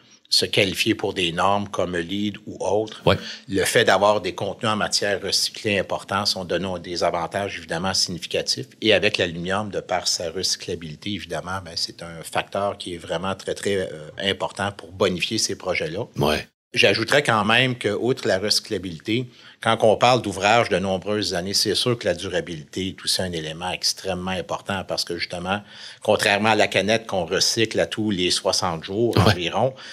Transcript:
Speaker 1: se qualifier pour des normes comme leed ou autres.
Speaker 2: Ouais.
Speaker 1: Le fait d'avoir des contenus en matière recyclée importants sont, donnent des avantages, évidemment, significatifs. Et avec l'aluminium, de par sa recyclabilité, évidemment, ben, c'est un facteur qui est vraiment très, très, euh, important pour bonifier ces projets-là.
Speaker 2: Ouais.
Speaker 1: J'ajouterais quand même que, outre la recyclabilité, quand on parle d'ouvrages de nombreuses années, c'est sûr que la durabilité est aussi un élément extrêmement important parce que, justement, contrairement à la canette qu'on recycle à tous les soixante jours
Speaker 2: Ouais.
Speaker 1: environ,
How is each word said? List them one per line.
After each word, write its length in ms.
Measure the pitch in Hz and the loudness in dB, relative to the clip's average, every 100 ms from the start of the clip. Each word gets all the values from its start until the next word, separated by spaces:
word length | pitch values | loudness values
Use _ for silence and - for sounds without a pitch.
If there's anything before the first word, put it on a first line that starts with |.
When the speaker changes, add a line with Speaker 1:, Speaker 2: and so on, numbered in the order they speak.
| _ _ - | _ _ 0
Speaker 1:
se 160 | - | 0
qualifier 520 | 92 - 101 85 113 101 | 2 2 2 2 0 0
pour 180 | 101 | 0
des 160 | 95 85 | -2 -2
normes 380 | 85 92 101 101 | 2 2 2 0
comme 260 | - 90 87 | -4 -2 -2
leed 420 | 85 101 104 101 - | -2 -2 -4 -6 -12
ou 100 | - | -6
autres. 360 | 92 101 107 - - | 0 0 0 -2 2
Speaker 2:
Ouais. 100 | 98 - - - | 2 0 -12 -4
Speaker 1:
Le 140 | 95 | 0
fait 220 | 85 127 | 2 4
d'avoir 360 | 113 95 101 104 | 6 6 6 4
des 140 | 90 | 0
contenus 380 | - 98 90 113 | -4 -6 -4 -2
en 40 | 107 | 0
matière 460 | 87 - 104 95 | 0 0 0 -2
recyclée 560 | 92 - - - 113 101 | 0 -2 -2 -4 0 0
importants 480 | - 87 - 98 104 | 0 -4 -2 -2 0
sont, 180 | 95 | -2
donnent 360 | 87 87 95 90 | -2 -2 -2 -6
des 220 | 90 85 | -6 -2
avantages, 540 | 87 85 85 101 101 87 | 0 0 -2 -4 -4 -6
évidemment, 360 | 80 82 95 | -6 -4 -2
significatifs. 720 | 92 - 85 - 87 - - 131 - | 0 -2 -4 -4 -4 -2 -4 -6 -2
Et 120 | 110 | 4
avec 260 | 98 104 - | 4 4 2
l'aluminium, 520 | 92 85 87 98 104 | -2 -2 -2 -2 -2
de 80 | 87 | -6
par 300 | - 90 - | -2 -2 -2
sa 240 | - 85 | -4 -4
recyclabilité, 800 | 90 87 - - 82 82 73 104 | -4 -2 -4 -4 -8 -8 -10 -8
évidemment, 500 | 98 82 80 87 95 | -8 -6 -8 -6 -8
ben, 100 | 85 87 | -6 -6
c'est 260 | - - | -6 -8
un 200 | 85 82 | -14 -12
facteur 520 | - - - 98 101 90 | -6 -6 -4 -2 -2 -4
qui 180 | - | -8
est 40 | 85 | -10
vraiment 380 | 85 85 95 95 | -6 -4 -4 -4
très, 180 | - | -4
très, 220 | - 104 98 | -4 0 0
euh, 320 | - 78 78 - | -2 -8 -12 -6
important 520 | 98 95 - - 98 | -2 -2 -4 -4 -6
pour 180 | - 82 | -6 -10
bonifier 480 | 95 101 87 - 110 | 0 0 0 -2 -2
ces 160 | - | -2
projets-là. 520 | 98 92 85 80 90 - - | -4 -4 -4 -4 -6 -8 -2
Speaker 2:
Ouais. 320 | 73 76 - _ _ | 0 0 -4 _ _
Speaker 1:
J'ajouterais 480 | - 107 98 113 147 | 2 4 4 2 2
quand 220 | 147 110 | 4 4
même 320 | 101 117 127 120 | 4 4 4 2
que, 140 | 107 | 0
outre 360 | 104 117 131 110 | 0 0 0 0
la 120 | 92 | 0
recyclabilité, 880 | 104 - - 101 90 80 - 113 123 - - - | 2 -2 -2 -6 -4 -8 -2 -2 -2 -12 -20 -4
quand 160 | 113 113 | 0 4
on 120 | 113 95 | 6 6
parle 260 | 120 123 | 6 4
d'ouvrages 480 | 104 98 101 117 104 | 2 2 4 6 4
de 80 | 95 | 2
nombreuses 560 | 98 95 95 107 92 | 0 -2 -2 -2 -2
années, 180 | 90 95 | -4 -2
c'est 220 | 98 107 | -2 0
sûr 240 | 87 123 117 | 0 0 0
que 80 | 104 | 0
la 80 | |
durabilité 720 | 85 95 85 80 80 71 - 95 | -2 -2 -4 -4 -8 -8 -6 -6
est 160 | - | -6
aussi 160 | - - | -2 -2
un 100 | 92 | -2
élément 400 | 85 78 80 90 | -4 -6 -6 -6
extrêmement 600 | - - - 190 180 185 | -4 -2 -2 -4 -4 -2
important 520 | 185 - 85 - 98 - | -4 -4 -6 -4 -6 -4
parce 160 | 80 | -6
que, 140 | - 85 | -4 -6
justement, 420 | - 90 90 104 101 - - - | -6 -6 -4 -4 -4 -18 -18 -6
contrairement 460 | - 98 107 101 107 | 2 4 4 4 4
à 60 | 107 | 6
la 120 | 101 | 4
canette 380 | 104 98 113 - | 4 2 2 0
qu'on 200 | 98 85 | -4 0
recycle 520 | 90 - - 110 101 | 2 2 2 0 2
à 60 | |
tous 260 | 85 - 107 | 0 0 0
les 200 | 92 90 | 2 2
soixante 540 | - 95 - 95 82 | 2 0 0 0 -2
jours 300 | 78 101 117 104 | -4 0 2 4
Speaker 2:
Ouais. 140 | 104 | 4
Speaker 1:
environ, 420 | 92 85 92 127 - - | 4 0 0 0 -2 -16